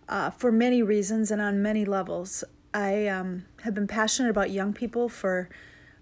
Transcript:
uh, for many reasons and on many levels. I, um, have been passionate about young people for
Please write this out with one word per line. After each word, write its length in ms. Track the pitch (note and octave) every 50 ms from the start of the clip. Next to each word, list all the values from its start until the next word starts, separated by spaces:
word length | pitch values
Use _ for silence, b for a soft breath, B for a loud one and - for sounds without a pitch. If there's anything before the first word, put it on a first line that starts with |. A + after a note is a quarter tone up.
| B
uh, 220 | - - G3+ D3+ -
for 220 | - - B3+ B3
many 320 | A3 A3+ B3 B3 B3 A#3+ A3+
reasons 480 | G3+ G#3+ G#3 G3 F#3+ A3 A3 A3 G#3
and 100 | G#3+ G#3
on 220 | G#3 G3+ G3+ G3+ G3+
many 220 | G#3+ G#3+ G#3+ G#3
levels. 580 | G3+ G3 F#3+ F3+ - E3+ F3 F3+ F#3+ - - - - - _ _ _
I, 360 | - G#3 G3+ G3 G3 G#3 G#3+
um, 380 | G3+ F#3+ F#3 F#3 F#3 F3+ F#3 - - - - -
have 100 | A#3 F#3+
been 140 | G#3 G3+
passionate 420 | G3 G#3 A3 A3 G#3+ - - B3+ A#3
about 220 | G#3+ G3+ G3 -
young 220 | G3 G3 F#3+ G#3 G#3
people 360 | - B3 G#3+ - A#3+ A#3+ A3+
for 400 | - - - F#3+ F#3 F#3 F3+ B B B B B B B B B B B